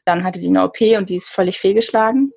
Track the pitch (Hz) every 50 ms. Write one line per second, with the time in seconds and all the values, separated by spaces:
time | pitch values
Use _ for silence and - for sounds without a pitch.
0 | _ 185 170 175 180 185 180 180 180 180 185 185 185 185 - - 226 214 226 214
1 | 190 180 180 180 - - - - 185 180 185 - - 190 202 220 226 - - 220
2 | 220 220 240 262 277 277 -